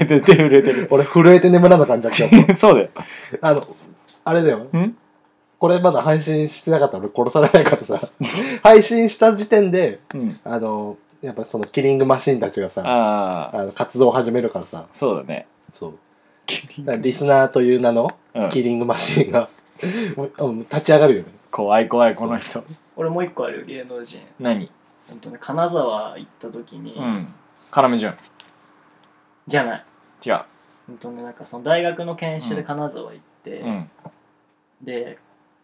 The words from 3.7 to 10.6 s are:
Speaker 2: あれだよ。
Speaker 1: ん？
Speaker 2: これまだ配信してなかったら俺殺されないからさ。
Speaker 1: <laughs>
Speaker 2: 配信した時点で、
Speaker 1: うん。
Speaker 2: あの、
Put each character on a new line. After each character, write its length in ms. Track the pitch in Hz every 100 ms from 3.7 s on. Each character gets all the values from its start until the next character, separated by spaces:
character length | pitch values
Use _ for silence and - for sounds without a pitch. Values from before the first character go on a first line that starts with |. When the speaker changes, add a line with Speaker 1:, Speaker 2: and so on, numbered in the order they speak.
| - - _ _ _
Speaker 2:
あ 80 | -
れ 80 | 170
だ 80 | 160
よ。 80 | 110
Speaker 1:
ん？ 380 | 127 165 202 233 _ _ _ _ _ -
Speaker 2:
こ 100 | 170
れ 120 | 175
ま 120 | 180
だ 100 | 139
配 180 | 151 156
信 280 | 151 156 151
し 140 | -
て 80 | -
な 80 | 160
か 60 | 143
っ 40 |
た 80 | 190
ら 60 |
俺 80 | 185
殺 160 | - 120
さ 100 | 156
れ 80 | 147
な 120 | 180
い 40 |
か 120 | 147 -
ら 60 |
さ。 180 | - - - - 117
Speaker 1:
<laughs> 320 | 160 269 254
Speaker 2:
配 200 | 214 220
信 260 | 208 233 226
し 80 | -
た 180 | 220 202
時 120 | 214
点 220 | 214 190
で、 300 | 185 156 98 _
Speaker 1:
う 40 | 139
ん。 220 | 113 -
Speaker 2:
あ 140 | -
の、 380 | 117